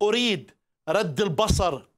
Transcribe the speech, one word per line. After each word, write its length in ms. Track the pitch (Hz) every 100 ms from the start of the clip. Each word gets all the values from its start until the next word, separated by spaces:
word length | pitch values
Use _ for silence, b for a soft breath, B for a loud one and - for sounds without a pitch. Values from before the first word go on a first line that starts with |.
"أريد"، 500 | 208 226 240 185 - _ _ _ -
رد 320 | 180 202 135
البصر 600 | 208 147 214 - 180 135 -